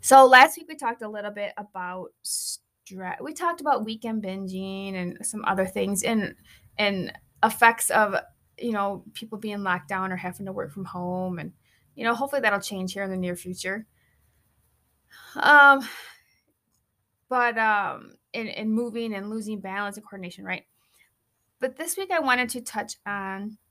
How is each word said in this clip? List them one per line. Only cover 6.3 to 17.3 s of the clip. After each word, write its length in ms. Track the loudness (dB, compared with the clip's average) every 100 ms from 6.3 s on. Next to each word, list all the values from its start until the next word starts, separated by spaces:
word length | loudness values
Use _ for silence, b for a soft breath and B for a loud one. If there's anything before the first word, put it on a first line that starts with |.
| -8 b b b -4
and 340 | -2 -2 -8 -12 _ _
effects 480 | -2 4 4 4 0
of, 240 | 2 2 0 -6 _ _ -10
you 120 | -6
know, 320 | -2 -4 -6 -12
people 240 | -18 -14 -10
being 240 | -8 -6
locked 260 | -2 -4 -4
down 240 | -6 -4
or 40 | -6
having 300 | -8 -10 -12
to 60 |
work 200 | -10 -10
from 120 | -10
home. 540 | -12 -8 -6 -4 -4 -6
And, 140 | -10 -14 _ _ _
you 100 | -6
know, 100 | -4
hopefully 280 | -2 -2 0
that'll 180 | 0 0
change 320 | -4 -6 -6
here 100 | -6
in 80 | -6
the 60 | -4
near 200 | -4 -6
future. 500 | -10 -8 -6 -8 -10 _ _ _ _ _ _ _ _ _ _ _ _ B B
Um, 520 | 0 6 10 10 8 2 B B B B B _ _ _ _ _ _ _ _
but, 300 | _